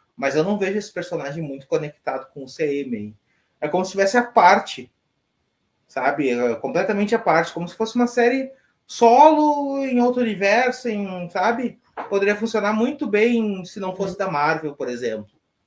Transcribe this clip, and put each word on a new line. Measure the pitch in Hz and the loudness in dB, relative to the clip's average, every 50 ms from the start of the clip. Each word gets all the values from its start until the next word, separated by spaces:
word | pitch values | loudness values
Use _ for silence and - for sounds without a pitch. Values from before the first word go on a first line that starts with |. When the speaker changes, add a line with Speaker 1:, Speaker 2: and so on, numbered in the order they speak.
| _ _ _ | _ _ _
Speaker 1:
mas | - 139 139 135 | -6 -4 -2 0
eu | 151 | 0
não | 160 196 208 196 | 0 0 0 -2
vejo | 196 180 196 | -2 -2 -2
esse | 214 196 - | -4 -6 -8
personagem | - 175 165 - 175 160 135 139 151 165 | -10 -10 -8 -8 -8 -8 -8 -8 -8 -8
muito | 160 143 135 139 - | -8 -8 -10 -12 -6
conectado | - - 160 147 147 - _ - - 131 131 - - | -4 -4 -4 -4 -6 -12 _ -8 -8 -6 -8 -8 -12
com | - 147 | -16 -16
o | 135 127 | -16 -12
C | - - 160 147 139 143 | -6 -4 -2 -2 -2 -4
M, | 139 127 120 | -4 -6 -6
hein? | 104 104 107 107 _ _ _ _ _ _ _ _ - | -8 -8 -10 -14 _ _ _ _ _ _ _ _ -8
É | 147 151 | -6 -2
como | - 180 180 | -2 -2 -2
se | 185 | -2
tivesse | - 196 196 196 247 | 0 0 0 2 2
à | 247 240 | 2 2
parte, | - - - 180 180 202 208 - - - - 123 - _ _ _ _ _ _ _ _ _ _ _ _ _ _ _ _ _ _ _ | 2 4 6 8 8 6 4 2 -4 -12 -14 -14 -18 _ _ _ _ _ _ _ _ _ _ _ _ _ _ _ _ _ _ _
sabe? | _ - 131 127 139 139 160 143 127 | _ -6 -2 0 0 0 0 0 0
É | 120 120 123 120 113 | 0 0 0 0 -2
completamente | - - 127 123 170 190 196 208 202 208 202 233 | -2 -4 -4 -2 -2 0 0 0 0 0 0 0
à | 226 | 0
parte, | - 190 156 165 165 - | 2 2 2 2 2 0
como | - 170 175 170 | -4 -10 -10 -8
se | - | -6
fosse | - 220 214 - | -6 -6 -4 0
uma | 240 240 | 0 0
série | 240 - 247 240 247 262 269 269 262 - _ _ _ _ _ _ | 0 2 2 2 2 2 0 -4 -8 -12 _ _ _ _ _ _
solo, | - - - 233 226 233 262 302 311 311 302 302 302 294 285 285 277 277 277 269 | -10 0 4 6 6 8 10 8 8 8 6 4 2 2 0 -2 -4 -4 -4 -2
em | 262 247 240 | 0 2 2
outro | 240 247 247 247 | 2 2 2 0
universo, | 240 220 208 175 196 196 208 240 254 247 240 - - 240 | -2 -2 -2 0 2 4 4 4 2 0 -2 -4 -6 -6
em, | 214 208 202 190 185 180 180 170 | -4 -4 -6 -6 -8 -10 -10 -6
sabe? | - 190 185 220 233 240 247 226 - _ _ _ - - - - | -4 0 0 0 0 -2 -4 -8 -8 _ _ _ -14 -14 -6 -4
Poderia | 202 196 196 202 208 | -2 0 0 0 0
funcionar | 202 220 226 - 214 202 208 | 0 -2 -4 -2 -2 -2 0
muito | 220 220 233 285 302 - 294 | 0 0 0 -2 -2 -4 -4
bem | 208 202 208 214 240 240 226 220 208 196 190 175 | -2 0 2 2 2 2 0 0 -2 -4 -6 -8
se | 180 - 208 | -12 -12 -10
não | 196 185 185 | -8 -8 -6
fosse | - 170 175 | -6 -6 -6
Speaker 2:
Uhum. | 180 - | -4 -6
Speaker 1:
da | 196 190 | -4 -4
Marvel, | 156 143 143 160 165 156 156 147 143 | -2 0 0 0 0 -2 -4 -8 -8
por | - 135 123 | -8 -8 -8
exemplo. | 123 117 123 113 110 107 101 - _ _ _ _ _ _ _ | -6 -6 -6 -6 -6 -8 -10 -14 _ _ _ _ _ _ _